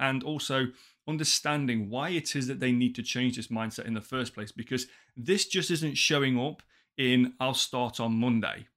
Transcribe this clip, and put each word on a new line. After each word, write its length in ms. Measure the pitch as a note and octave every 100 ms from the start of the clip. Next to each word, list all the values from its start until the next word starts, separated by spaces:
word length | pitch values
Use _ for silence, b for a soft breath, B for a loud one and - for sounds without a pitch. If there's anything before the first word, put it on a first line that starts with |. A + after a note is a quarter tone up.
and 220 | C3+ C3
also 500 | C3+ D3+ - C3+ B2+ B B B -
understanding 840 | D#3 D3+ - D3+ D3 C3+ A2+ G2+
why 180 | A#2+ D#3+
it 260 | E3+ -
is 120 | C#3+ B2+
that 140 | C3+
they 120 | B2+
need 220 | B2 B2
to 80 | B2
change 340 | A#2+ B2 B2+ A#2+
this 120 | A2+
mindset 360 | A2+ A2 -
in 100 | A2+
the 60 | A2
first 320 | - C3 A#2+
place, 200 | - G#2+
because 360 | - A#2 B2+ B2+ B B
this 320 | - A#2+ G3+ -
just 240 | F#3 D#3+
isn't 260 | E3 D#3 -
showing 440 | - D3 C3+ B2
up 220 | C#3+ E3+ - b b -
in, 380 | B2+ B2+ B2 -
"I'll 160 | C3
start 460 | B2+ - B2+ A#2+ -
on 180 | A#2 A2+
Monday" 500 | B2 A2+ G2+ - -